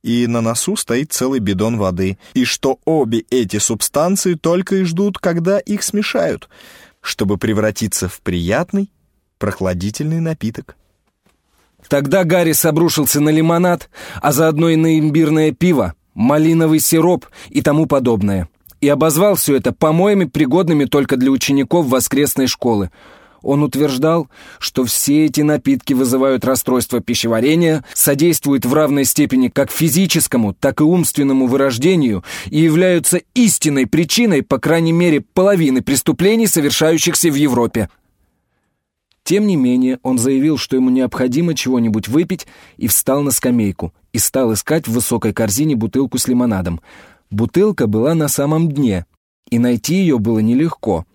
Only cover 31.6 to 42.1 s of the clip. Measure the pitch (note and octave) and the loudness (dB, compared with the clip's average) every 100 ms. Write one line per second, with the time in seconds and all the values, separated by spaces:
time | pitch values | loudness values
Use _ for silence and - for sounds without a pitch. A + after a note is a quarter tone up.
31.6 | C#3 A#2 D3 F#3 C3 G2 - - - D3+ | 0 2 2 2 0 -2 -6 -14 -6 0
32.6 | E3 D#3 F#3 F3 - F3+ - - A#3 - | 2 4 2 2 0 -4 -2 2 2 2
33.6 | D#3 C#3 B2+ D3+ E3+ - A#3+ D#3 - C3 | -2 0 0 0 0 0 2 2 0 -2
34.6 | D3+ E3 E3 E3 F3 D3+ - - F#3+ G3+ | 0 0 2 2 2 0 -2 0 2 4
35.6 | D3+ C3 - C#3 - C3+ F#3 A3+ A3+ E3+ | 2 0 0 -2 -2 0 2 2 2 0
36.6 | C#3+ C3 D#3+ E3 F3 D#3+ F3 C#3+ D3 B2 | 0 0 0 2 0 0 0 2 0 2
37.6 | A#2 A#2 G2 _ _ _ _ _ _ _ | 0 -2 -6 _ _ _ _ _ _ _
38.6 | _ _ _ _ _ _ - F#3+ G#3 F3 | _ _ _ _ _ _ -2 0 2 2
39.6 | B2+ B2+ B2+ B2+ C3 B2+ A#2+ C3+ D3 C#3+ | 2 2 0 -2 -2 0 0 2 0 -2
40.6 | - C3 B2+ B2+ B2+ - B2+ B2+ F3 D3 | -2 0 2 2 0 -2 -2 0 -2 -2
41.6 | C3 B2+ A#2 A2 G#2 | -2 0 0 -2 0